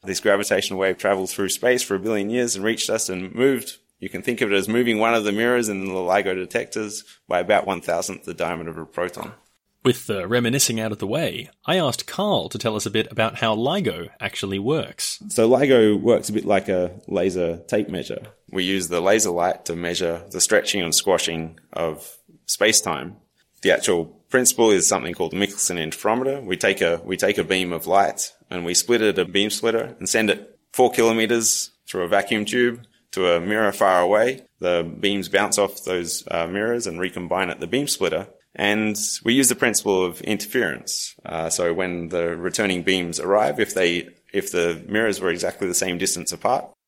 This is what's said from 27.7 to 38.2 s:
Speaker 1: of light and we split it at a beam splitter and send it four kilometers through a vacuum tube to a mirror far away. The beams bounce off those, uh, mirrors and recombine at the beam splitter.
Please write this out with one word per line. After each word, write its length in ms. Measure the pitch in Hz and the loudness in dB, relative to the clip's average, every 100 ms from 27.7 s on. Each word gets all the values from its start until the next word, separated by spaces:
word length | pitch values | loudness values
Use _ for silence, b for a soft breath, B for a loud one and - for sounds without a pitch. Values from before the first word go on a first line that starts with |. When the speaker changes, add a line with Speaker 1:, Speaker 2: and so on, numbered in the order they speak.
Speaker 1:
of 160 | 82 80 | -4 2
light 460 | 95 95 - - _ _ | 2 2 0 -10 _ _
and 160 | 90 85 | -8 -2
we 80 | |
split 280 | 87 - 120 | -2 2 2
it 160 | 107 92 | 2 0
at 80 | 90 | 0
a 60 | |
beam 200 | 92 104 | 0 0
splitter 440 | - 117 113 - - | 0 0 -2 -4 -8
and 100 | 92 | -2
send 200 | 113 110 | 0 2
it 300 | 90 - _ _ | 0 -4 _ _
four 180 | - 123 | 2 4
kilometers 800 | - 113 113 110 117 110 - - _ - | 6 2 2 2 2 2 0 -4 _ -10
through 160 | 95 | -6
a 60 | 87 | 0
vacuum 340 | 98 - 110 | 0 2 -2
tube 400 | 104 120 123 120 - _ _ | 0 2 0 0 -16 _ _
to 200 | - 92 | -2 2
a 80 | 85 | 2
mirror 320 | 87 107 107 | 2 2 2
far 300 | 95 98 92 | 4 4 6
away. 400 | 87 104 120 135 - _ | 6 4 4 -2 -12 _
The 240 | 87 87 82 80 | 0 0 -2 -2
beams 300 | 101 101 85 | -2 -2 0
bounce 280 | 98 104 101 | 0 2 2
off 280 | 98 - - | 0 -2 -6
those, 420 | 90 85 - - | -4 -4 -8 -6
uh, 180 | 85 85 | -4 -2
mirrors 400 | 98 110 120 104 | -2 -2 -2 -4
and 120 | 85 | -6
recombine 500 | 90 90 87 90 92 | -6 -6 -4 -2 -2
at 120 | - | -4
the 60 | 85 | -4
beam 200 | 123 143 | -4 -2
splitter. 400 | - 90 80 | -2 0 -2